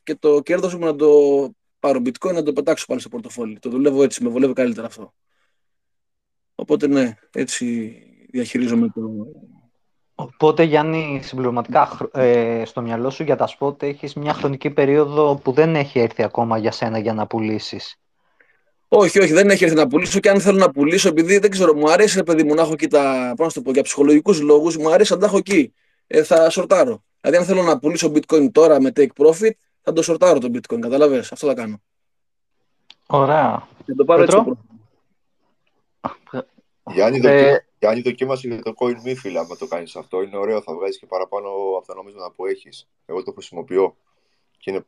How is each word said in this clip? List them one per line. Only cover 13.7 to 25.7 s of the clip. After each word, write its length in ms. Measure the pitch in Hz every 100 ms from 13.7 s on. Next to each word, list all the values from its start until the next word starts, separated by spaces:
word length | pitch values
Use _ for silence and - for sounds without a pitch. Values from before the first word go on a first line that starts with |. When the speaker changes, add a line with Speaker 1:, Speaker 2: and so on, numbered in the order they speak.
| 143
Speaker 2:
έχεις 320 | 143 143 143
μια 180 | 147 147
χρονική 380 | 147 143 135 147
περίοδο 640 | 139 139 147 143 147 151 139
που 160 | 139
δεν 240 | 131 160 160
έχει 220 | - 127
έρθει 240 | 113 -
ακόμα 360 | 107 - 117 110
για 120 | 107
σένα 280 | - 117 110
για 140 | 107
να 140 | 110 104
πουλήσεις. 760 | 117 110 107 - 101 - - _ _ _ _ _ _ _ _ _
Speaker 1:
Όχι, 320 | 220 202 196
όχι, 120 | 156
δεν 180 | 160 202
έχει 140 | 196
έρθει 120 | 175 156
να 100 | 139
πουλήσω 340 | 143 - 196
και 100 | 202
αν 100 | 196
θέλω 180 | 196 196
να 120 | 180
πουλήσω, 380 | 139 147 185 196
επειδή 300 | 156 165 202
δεν 120 | 202
ξέρω, 240 | 190 175
μου 160 | 147 151
αρέσει, 260 | 180 208 190
ρε 60 |
παιδί 200 | 165 160
μου, 120 | 151
να 80 | 156
έχω 100 | 160
εκεί 140 | 156 156
τα, 460 | 147 139 131 123 120
πώς 100 | 165
να 60 |
το 100 | 147
πω, 100 | 127
για 100 | 131
ψυχολογικούς 580 | - - 143 151 196 165
λόγους, 360 | 147 147 165 156
μου 160 | 156
αρέσει 200 | 175 208
να 60 | 180
τα 80 | 202
έχω 100 | 196
εκεί. 380 | 190 190 127